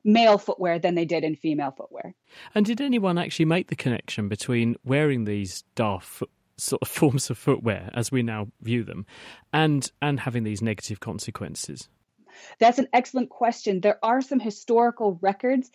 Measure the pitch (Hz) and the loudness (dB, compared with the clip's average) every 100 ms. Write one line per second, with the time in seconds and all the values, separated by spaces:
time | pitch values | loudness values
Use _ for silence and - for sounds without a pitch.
0 | 214 226 226 202 - - 175 170 175 170 | 4 6 8 6 2 -2 0 0 2 0
1 | 170 165 160 156 160 151 139 - - - | 0 0 -2 -2 -2 -2 -4 -8 -16 -14
2 | - - _ - - 214 208 233 285 240 | -16 -18 _ -20 -4 0 2 0 0 0
3 | 190 175 - - 156 175 - - 131 117 | 2 0 -2 0 2 2 -2 -4 -2 -2
4 | - - 101 107 - 120 117 117 123 143 | -4 -6 -4 -4 -2 0 0 -2 -2 2
5 | 151 127 104 104 95 - - - 110 92 | 2 0 -2 -4 -4 -8 -10 -2 -2 -2
6 | - - - _ _ - - - - - | -8 -12 -12 _ _ -10 -4 -4 -4 2
7 | 151 131 - 117 - 131 113 95 90 120 | 2 2 -2 -4 -2 0 0 -4 -6 -6
8 | 117 131 117 110 104 - 113 120 101 90 | -2 -2 -2 -4 -8 -8 -4 -2 -4 -10
9 | 101 - - - _ 151 156 143 - - | -14 -16 -20 -20 _ 2 2 2 -2 -4
10 | 147 139 131 120 107 101 113 104 - 107 | -2 -2 -2 -4 -2 -2 -2 -4 -6 -10
11 | 117 82 - - 87 - - 67 - _ | -8 -10 -10 -10 -10 -10 -12 -14 -16 _
12 | _ _ _ - - - 233 247 262 254 | _ _ _ -20 -12 4 4 4 2 2
13 | 254 262 240 - 233 233 214 190 208 - | 0 -4 -4 -2 -2 0 -2 2 2 2
14 | 220 254 262 269 220 208 - 233 240 233 | 2 0 2 -2 -2 -6 0 4 4 2
15 | 208 170 190 202 254 269 - | -2 0 0 0 0 0 -2